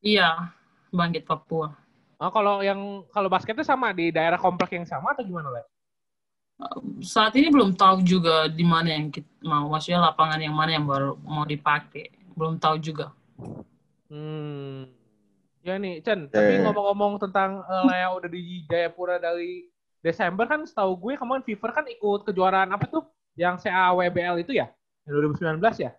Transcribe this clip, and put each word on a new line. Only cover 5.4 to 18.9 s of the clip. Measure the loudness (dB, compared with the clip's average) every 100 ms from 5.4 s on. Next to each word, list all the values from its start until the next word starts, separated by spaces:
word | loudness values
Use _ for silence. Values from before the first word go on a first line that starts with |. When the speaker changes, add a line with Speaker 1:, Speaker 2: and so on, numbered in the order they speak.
| -8
Speaker 2:
Le? | -10 -14 _ _ _ _ _ _ _ _ _ -12 -10 -10 -12
Speaker 1:
Saat | -2 2 4 4
ini | 6
belum | 8 6 6
tahu | 6 6
juga | 4 4 4 4 2
di | 2
mana | 4 4 2 0
yang | -2
kit-, | -8 -14 _
mau, | -2 -2 0
maksudnya | -4 0 4
lapangan | 4 4 0 0
yang | -2 0
mana | 0
yang | 0 0
baru | 0 -2 -6
mau | -6 -6
dipakai. | -4 -2 0 -2 -4 -18 -18 _ -18
Belum | -6 -4 0
tahu | 0 0
juga. | -4 -8 -10 -12 _ -18 -16 -14 -18 _ _ _ _
Speaker 2:
Hmm. | -14 -10 -10 -10 -10 -10 -12 -16 _ _ _ _ _ _ _
Ya | -8 -6
nih, | -6 -6
Chen, | -2 -2 0
Speaker 3:
Ya, |
Speaker 2:
tapi | 2 4 4
Speaker 3:
ya. |
Speaker 2:
ngomong-ngomong | 2 2 0 2 0 0
tentang, | -2 0 0 -4
eh, | -6 0 2
Lea | 2 -2
udah | -4 -6
di | -10 -10 -12
Jayapura | -2 0 0